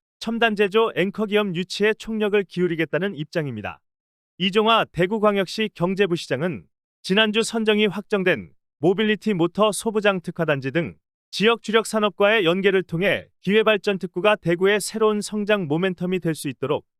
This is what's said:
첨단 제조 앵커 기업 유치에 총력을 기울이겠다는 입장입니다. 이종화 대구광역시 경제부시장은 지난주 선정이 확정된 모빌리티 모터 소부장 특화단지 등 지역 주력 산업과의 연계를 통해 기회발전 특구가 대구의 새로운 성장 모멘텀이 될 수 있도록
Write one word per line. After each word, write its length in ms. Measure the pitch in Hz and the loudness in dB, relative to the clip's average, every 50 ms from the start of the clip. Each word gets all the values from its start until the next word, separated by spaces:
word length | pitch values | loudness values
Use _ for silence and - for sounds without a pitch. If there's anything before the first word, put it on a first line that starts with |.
| _ _ _ - | _ _ _ -12
첨단 360 | - 233 226 233 233 226 214 | -8 -6 -2 0 0 0 2
제조 380 | 185 214 196 180 220 226 202 - | 2 0 2 2 2 2 2 0
앵커 300 | - 175 196 - - 220 | -2 -2 -2 -2 -4 -4
기업 320 | 202 202 208 214 202 170 | 0 0 0 0 0 -2
유치에 380 | 170 185 - - - 202 220 214 | -6 -6 -6 -4 0 0 0 0
총력을 500 | - - 214 226 214 214 208 190 208 190 | -2 -6 -8 -4 -2 -2 0 0 0 -2
기울이겠다는 720 | - - 175 180 180 180 151 160 - - 151 180 202 175 | -2 -4 -2 -2 -2 0 -2 -4 -2 -2 -4 -4 -4 -6
입장입니다. 640 | 135 156 - - 175 151 139 117 107 98 92 78 - _ _ _ _ _ _ _ _ _ _ _ - | -8 -10 -6 -4 -4 -4 -4 -6 -8 -10 -10 -12 -12 _ _ _ _ _ _ _ _ _ _ _ -4
이종화 460 | 175 196 175 220 214 220 226 214 165 - - | -2 0 0 2 2 4 2 2 2 -2 0
대구광역시 760 | 160 180 185 220 220 202 214 202 202 190 - - - 220 208 _ | 0 0 0 2 2 2 2 2 2 -2 -2 -2 -4 -4 -4 _
경제부시장은 920 | - 170 185 196 180 202 175 170 165 - - 143 123 156 185 147 95 78 _ _ _ _ _ _ _ - | -4 -2 -2 0 0 0 0 0 -4 -4 -4 -4 -2 -2 -4 -6 -8 -12 _ _ _ _ _ _ _ -4
지난주 400 | - 185 208 220 214 202 226 214 | -2 2 2 2 2 2 0 -2
선정이 440 | - 226 233 220 220 214 208 214 | 0 -2 -2 0 2 2 2 2
확정된 680 | 208 165 208 196 - 214 202 185 185 160 113 90 73 _ _ _ _ _ - | 0 0 -4 -6 -2 -2 0 2 2 0 0 -2 -12 _ _ _ _ _ -2
모빌리티 540 | 139 170 196 175 220 214 214 - - 214 208 | 0 0 2 2 2 0 0 0 0 -2 0
모터 380 | 170 170 175 - - 214 214 190 | 0 0 0 2 2 0 2 0
소부장 480 | - - 226 202 220 196 208 196 185 | -2 -4 -4 -2 0 2 2 0 0
특화단지 500 | - 180 165 - 165 156 147 139 127 135 | -4 -8 -6 -4 0 0 0 -2 -2 -2
등 260 | 123 170 165 104 82 _ _ _ _ _ _ _ | -2 -2 -4 -4 -8 _ _ _ _ _ _ _
지역 320 | - - 190 226 233 220 - | -4 0 2 2 2 0 -2
주력 240 | - 208 226 202 | 0 0 0 0
산업과의 580 | - - 220 208 208 - - 202 202 220 226 180 | 0 -2 0 0 0 0 2 2 4 4 4 2
연계를 380 | 160 175 190 190 202 185 190 180 | 2 2 2 2 2 2 2 0
통해 460 | - - 160 190 196 143 101 82 _ _ _ | -2 -4 -2 0 0 0 -2 -4 _ _ _
기회발전 580 | - 180 202 220 214 214 220 190 - 214 202 180 | -2 0 2 2 4 4 2 2 0 -2 -2 -2
특구가 380 | - 180 - 180 175 208 214 | -4 -8 -6 0 2 2 2
대구의 460 | - - 165 175 170 185 196 208 208 - | 2 0 -2 0 2 2 2 2 2 -2
새로운 400 | - - 220 220 214 214 208 196 | -4 -2 0 2 2 2 0 -4
성장 440 | - 214 214 208 196 214 202 180 | -6 -6 -6 0 0 0 0 0
모멘텀이 560 | 139 147 165 185 190 180 - 180 180 185 185 - | -2 -2 0 0 -2 -2 -2 -4 -2 -2 -2 -2
될 120 | 165 156 | -4 -4
수 160 | - - 147 | -4 -6 -8
있도록 340 | 127 - - 131 147 110 - _ _ _ | -8 -6 -4 -2 -2 -2 -4 _ _ _